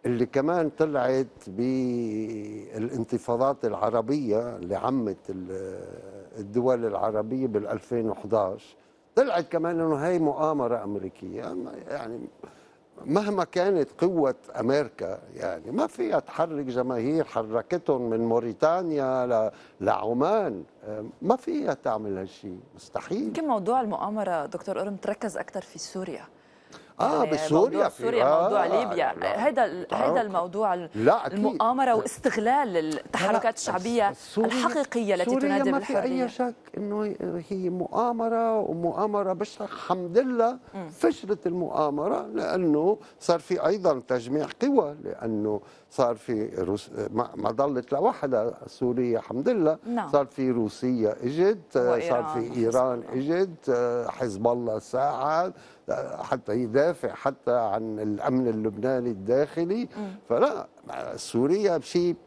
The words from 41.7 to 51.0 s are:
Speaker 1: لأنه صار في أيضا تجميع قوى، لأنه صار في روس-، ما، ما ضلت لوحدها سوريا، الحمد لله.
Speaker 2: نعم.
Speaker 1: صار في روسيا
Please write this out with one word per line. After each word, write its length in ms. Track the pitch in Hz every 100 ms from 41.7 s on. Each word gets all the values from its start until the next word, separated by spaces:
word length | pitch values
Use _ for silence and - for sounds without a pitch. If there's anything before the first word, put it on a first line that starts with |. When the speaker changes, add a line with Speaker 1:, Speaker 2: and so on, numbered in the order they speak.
| - 151 147 170 - -
Speaker 1:
لأنه 720 | 214 - 175 175 147 170 214 - -
صار 180 | - 170
في 280 | - - 156
أيضا 340 | 202 175 135 -
تجميع 380 | 127 117 147 147 -
قوى، 340 | 262 277 151 151
لأنه 560 | 98 - 113 107 107 104 - - _
صار 260 | - 123 113
في 320 | - 110 107
روس-، 420 | - 90 104 - 117 104
ما، 200 | 107 120
ما 160 | - 107
ضلت 420 | 113 143 127 -
لوحدها 600 | 143 196 - 143 123 113 - -
سوريا، 520 | - 123 120 123 113
الحمد 300 | - 123 151
لله. 300 | 233 156 156 220
Speaker 2:
نعم. 220 | 240 170
Speaker 1:
صار 140 | 143 131
في 240 | - 131
روسيا 640 | 120 107 - 127 123